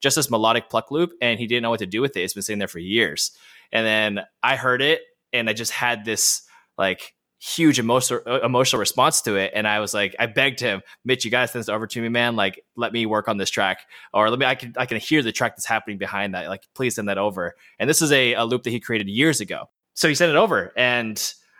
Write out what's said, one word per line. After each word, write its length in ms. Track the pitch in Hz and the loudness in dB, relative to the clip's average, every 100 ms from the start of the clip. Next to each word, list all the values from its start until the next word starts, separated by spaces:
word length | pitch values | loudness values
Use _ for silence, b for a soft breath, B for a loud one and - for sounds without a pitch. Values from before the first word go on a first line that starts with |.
just 160 | 139 156 | 0 0
this 120 | - | 0
melodic 400 | 113 110 117 - | 2 2 2 0
pluck 220 | 113 - | -4 -2
loop, 220 | 147 175 - | -2 -2 -2
and 160 | 120 110 | -2 -2
he 80 | 113 | 0
didn't 160 | 120 | 0
know 80 | 117 | 0
what 80 | 113 | -2
to 80 | 95 | -2
do 140 | 107 | -2
with 160 | 135 92 | -2 -2
it. 60 | |
It's 120 | 90 | -6
been 80 | 101 | -4
sitting 160 | 98 104 | -6 -4
there 80 | 95 | -6
for 140 | 85 | -8
years. 500 | 90 110 92 80 - B B B B | -2 2 2 0 -6 B B B B
And 160 | 113 113 | -2 2
then 380 | 107 107 101 - - | 2 0 -2 -8 -4
I 140 | 120 131 | 0 0
heard 260 | 127 123 | 0 2
it, 200 | 139 160 - _ _ | 2 0 -2 _ _
and 160 | 123 113 | -4 -2
I 40 | |
just 180 | 107 113 | -2 -4
had 340 | - 123 113 | -2 -2 -2
this, 380 | 107 104 - - - b b - | -4 0 0 0 -6 b b -2
like, 380 | 95 92 - _ _ _ | -2 -2 -8 _ _ _
huge 400 | - - 160 127 | -10 2 4 4
emotional, 420 | 113 123 123 123 120 | 4 2 2 -4 -2
uh, 140 | 131 | -2
emotional 400 | 120 123 131 123 | 0 2 2 2
response 400 | 101 - 143 - | 0 2 2 2
to 160 | - 98 | 0 0
it. 160 | 95 | 0
And 140 | 107 104 | 0 0
I 100 | 107 | 0
was 160 | 104 | 0
like, 220 | 107 98 - | -2 -2 0
I 80 | 117 | -2
begged 320 | 104 135 127 | 2 0 0
him, 240 | 123 95 - B | -2 -2 -6 B
"Mitch, 200 | 120 127 | -2 -2
you 60 | 113 | 2
gotta 160 | 123 123 | 0 0
send 140 | 120 | -2
this 80 | 110 | -4
over 180 | 107 110 | -4 -4
to 160 | 120 | -6
me, 60 | 117 | -2
man. 260 | 120 120 | 0 0
Like, 300 | 113 98 - _ | 2 0 -2 _
let 180 | - 117 | -6 -4
me 140 | 117 110 | -2 0
work 220 | 107 104 | 0 0
on 80 | 104 | -2
this 120 | 95 | -2
track, 340 | - 95 92 - B B | 0 0 0 -8 B B
or 160 | 104 107 | 2 2
let 120 | 123 | 2
me, 60 | 131 | 0
I 100 | 131 | 0
can, 180 | 120 120 | -4 -6
I 100 | 123 | -4
can 120 | 110 | -4
hear 240 | - 156 | 0 2
the 80 | 117 | 2
track 240 | - 117 | 0 -2
that's 120 | - - | -4 -2
happening 320 | 113 - 101 | -2 -2 -8
behind 360 | 95 101 101 | -6 -4 -4
that. 140 | 92 82 | -4 -6
Like, 160 | 95 _ | -10 _
please 220 | - 127 113 | -4 -4 -2
send 120 | 101 | -4
that 100 | 98 | 0
over." 360 | 104 95 87 - b b | -2 -2 -8 -8 b b
And 100 | 120 | 0
this 140 | 156 | 2
is 80 | 156 | 4
a, 240 | 143 123 | 4 4
a 100 | 117 | 2
loop 200 | 117 127 | 0 0
that 60 | 120 | -2
he 100 | 117 | -6
created 280 | - 113 98 | -4 -4 -2
years 320 | 107 156 131 | 2 2 2
ago. 280 | 98 76 - _ _ | -4 -8 -10 _ _
So 140 | - 160 | 0 0
he 80 | 143 | 4
sent 140 | 175 | 4
it 60 | 151 | 4
over, 360 | 208 120 92 - | 4 2 0 0
and, 460 | 123 123 110 104 - - b | 2 2 -2 -4 -6 -8 b